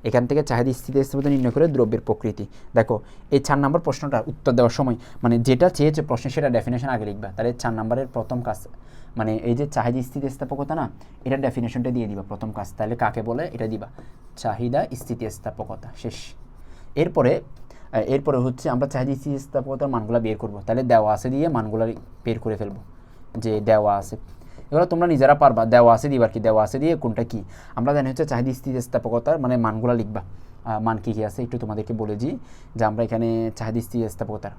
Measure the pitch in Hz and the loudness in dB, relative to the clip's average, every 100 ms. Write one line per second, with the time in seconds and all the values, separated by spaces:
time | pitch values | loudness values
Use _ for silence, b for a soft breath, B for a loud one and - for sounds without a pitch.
0 | 113 120 123 143 143 120 131 127 - 139 | 2 2 4 0 2 2 2 0 0 0
1 | 131 139 143 139 123 143 165 131 113 110 | 0 0 2 2 2 4 2 4 2 2
2 | - 110 110 101 101 B B 120 113 107 | -2 -2 -2 -6 -10 B B 2 2 0
3 | B B B 143 139 143 143 160 151 135 | B B B 2 4 2 4 2 0 -4
4 | 143 120 147 - - 123 120 - 131 117 | -2 -2 -2 -2 2 6 4 4 0 -2
5 | B B 123 120 123 127 185 - 147 156 | B B 2 4 4 6 4 6 2 2
6 | 151 117 135 156 143 117 120 120 135 120 | -2 -4 -2 -2 2 0 0 -4 -2 -4
7 | 104 104 101 95 120 123 120 113 110 120 | -4 -6 -8 -2 -2 -2 -4 -2 -2 -2
8 | 135 120 107 123 117 107 - - b b | -2 -6 -4 -4 -4 -8 -10 -18 b b
9 | b - 110 110 104 120 147 131 117 131 | b -4 -2 -2 0 0 0 0 0 -2
10 | 127 143 139 139 135 139 139 170 120 - | -4 -6 -6 -6 -8 -6 -4 -4 -4 -8
11 | B B 127 135 131 123 117 123 123 123 | B B -2 0 0 -2 -4 -2 -2 -2
12 | 107 98 95 101 110 104 98 - 107 117 | -4 -6 -8 -8 -8 -8 -10 -6 -4 0
13 | 110 113 110 123 165 117 110 107 110 B | -2 -2 -4 -4 -4 -6 -6 -6 -8 B
14 | B B - - 113 104 120 139 214 - | B B -20 -8 -6 -2 0 0 -2 -8
15 | - 120 110 - 117 - 107 107 113 - | -8 -6 -6 -8 -12 -10 -10 -10 -14 -10
16 | 117 - - - - b b b b - | -10 -10 -14 -16 -18 b b b b 0
17 | 175 160 127 - - - B B B 113 | 0 4 4 4 -2 -16 B B B -2
18 | 107 135 143 131 127 127 156 127 139 131 | 2 0 2 2 2 -2 -2 0 0 -2
19 | 131 135 147 139 - 139 127 135 143 120 | -2 -2 -4 -6 -2 -4 -4 -4 -2 -2
20 | 107 117 110 107 110 101 98 120 127 117 | 0 0 0 -2 -6 -8 -2 -2 4 4
21 | 107 107 127 135 160 127 110 110 113 110 | 6 0 0 0 0 0 -2 0 -2 -2
22 | - - 117 113 113 107 104 98 - b | -12 -8 -4 -2 -2 -4 -6 -8 -16 b
23 | b b b 113 113 107 104 107 104 101 | b b b -6 -2 0 4 6 6 0
24 | 92 - - B B B B 151 175 170 | -2 -12 -14 B B B B 2 2 2
25 | 175 147 135 147 139 113 113 120 120 113 | 4 6 6 8 6 6 6 8 10 8
26 | 143 135 110 117 110 110 107 131 156 156 | 4 4 2 4 4 4 2 2 0 2
27 | 123 110 117 110 95 B B - 123 143 | 0 -2 -4 -6 -8 B B -2 2 2
28 | 131 127 151 120 131 127 139 127 120 120 | 0 -2 0 0 -2 -4 -4 -6 -2 -2
29 | 113 117 147 160 127 127 113 110 120 120 | 0 0 2 2 2 2 2 2 2 2
30 | 104 104 90 B B B - 110 113 110 | 0 -6 -10 B B B -6 -2 0 -2
31 | - 107 107 110 120 120 110 107 104 113 | -2 -2 -4 -4 -6 -6 -4 -6 -4 -4
32 | 107 104 131 254 B B B 113 107 107 | -4 -4 -4 -6 B B B 0 0 2
33 | 113 113 113 113 113 110 110 113 - 120 | -2 0 0 0 -2 -4 -4 -4 -2 -4
34 | 110 - 110 107 101 | -4 -4 -8 -6 -10